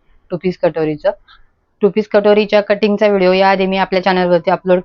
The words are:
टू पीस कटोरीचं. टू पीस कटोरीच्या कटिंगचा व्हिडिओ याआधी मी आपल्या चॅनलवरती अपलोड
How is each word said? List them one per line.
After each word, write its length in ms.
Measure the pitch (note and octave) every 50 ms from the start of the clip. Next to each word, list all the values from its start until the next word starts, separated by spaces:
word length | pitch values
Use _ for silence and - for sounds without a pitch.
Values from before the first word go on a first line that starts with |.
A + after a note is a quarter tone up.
| _ _ _ _ _ -
टू 60 | F#3
पीस 200 | D#3+ - F#3 F3 -
कटोरीचं. 520 | - E3+ D#3 E3 D#3 D#3 D3+ D3 - G3 G3+ - _ _ - - _ _ _ _ _ _ _ _
टू 80 | G#3+ F#3+
पीस 180 | F3 A3 G#3 -
कटोरीच्या 520 | - G#3 G3+ G#3 G#3 G#3+ G#3+ G3+ G#3+ G#3 G3
कटिंगचा 440 | - G3+ G3 A3 G3+ G#3 G3+ A3
व्हिडिओ 260 | G#3 G3+ G3 F#3 F3+ F#3
याआधी 320 | F#3+ F#3+ F#3+ G3 F#3+ F#3+
मी 120 | F#3+ F#3+
आपल्या 260 | F#3+ F#3 - F#3+ F#3 F3+
चॅनलवरती 480 | G3 F#3 F3+ F3+ F3 F3+ E3+ - F#3+
अपलोड 280 | F3+ E3+ - F#3 F3+ F#3